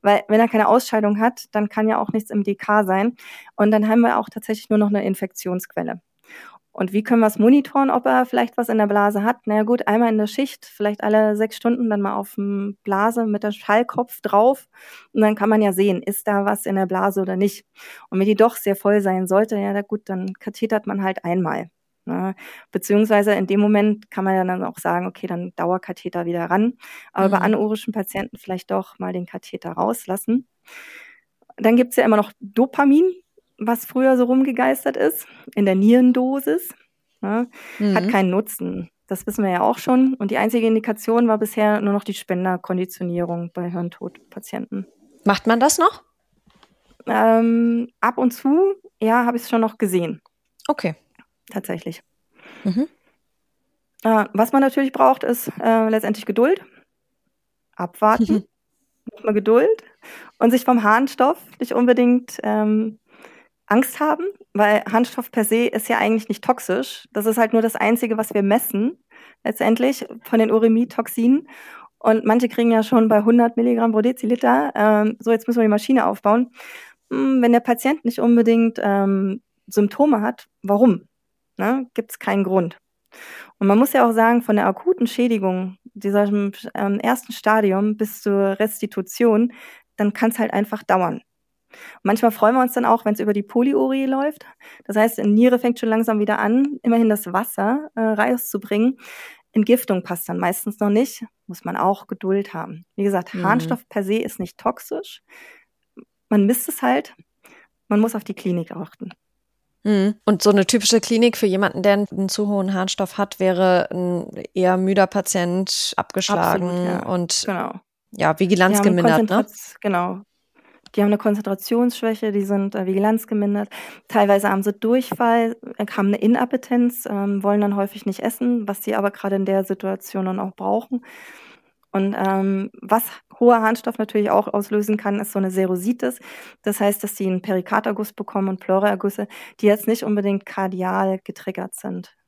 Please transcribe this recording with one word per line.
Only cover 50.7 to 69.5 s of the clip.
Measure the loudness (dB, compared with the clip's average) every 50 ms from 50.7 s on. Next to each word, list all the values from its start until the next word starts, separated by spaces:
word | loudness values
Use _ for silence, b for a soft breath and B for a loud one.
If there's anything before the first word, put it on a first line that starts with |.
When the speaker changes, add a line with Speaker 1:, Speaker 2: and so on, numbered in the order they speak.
| -4 -2 -4 -6 -6 _ _ _ _ _ _ _ _ _ _ -12
Speaker 1:
Tatsächlich. | -12 -12 -8 -8 -10 -8 -8 -12 -12 -14 _ _ _ _ _ _ B B B B B B B
Speaker 2:
Mhm. | -4 -2 -2 -4 -4 _ _ _ _ _ _ _ _ _ _ _ _ _ _ _ _ _ _ _ _ _ _ 0
Speaker 1:
Äh, | 2 2 2 2 0
was | 0 0 0 2
man | 4 2
natürlich | 2 2 0 0 -2 -2
braucht, | 2 4 4 4 4 2
ist, | 0 -4 -2 -4 -4 -10 -8 -2
äh, | 0 2 2 2 2 2
letztendlich | 0 0 -2 -2 -6 -4 -6
Geduld. | -4 0 2 2 2 2 -2 b b b b b _ _ _ _ _ _ _ _ _ _ _ _ _ _ _ _ _ _
Abwarten. | -10 -10 -10 _ 2 2 2 4 4 2 2
Speaker 2:
Mhm. | 0 -2 -2 _ _ _ _ _ _ _ _ _ _ _ _ -20
Speaker 1:
Braucht | -20 -6 -4
man | -2 -2
Geduld. | 0 2 4 4 4 4 4 2 0 B B B B B B B B B B B _
Und | 2 4
sich | 4 4 4
vom | 2 2 4
Harnstoff | 4 4 4 4 2 0 0 2 2 2 2 -2 -8 -20 -10 _
nicht | -8 -4
unbedingt, | 0 0 2 2 4 4 4 4 4 2 0 -6 -16 -8
ähm, | -4 -2 0 0 0 2 0 0 0 -4 -8 _ b b b b b b b b b b b _ _
Angst | 2 2 2 2 0 -4 -2
haben, | -2 -2 -2 -2 -4 -8 -8 _ -20 _ _
weil | 2 4 4 4 2 0 0
Harnstoff | 0 0 0 0 -4 -10 -10 -6
per | -4 -2 0
se | 0 0 0 0
ist | 0 -2 -4 -2 -2
ja | -2 0
eigentlich | 2 0 0 -2 -2 -4
nicht | -8 -4 0
toxisch. | -2 -2 -2 -2 -4 -2 -2 -4 -6 -12 -18 -20 _
Das | _ -2 -2
ist | 0 2 2
halt | 2 2
nur | 2 2
das | 2 0 -2
Einzige, | 0 0 0 2 0 0 -2 -2
was | -4 -4 -2 0
wir | 0
messen, | 2 4 2 2 0 -2 -2 -2 -2 -2 -4 _ _ b b b b b b b _
letztendlich | -8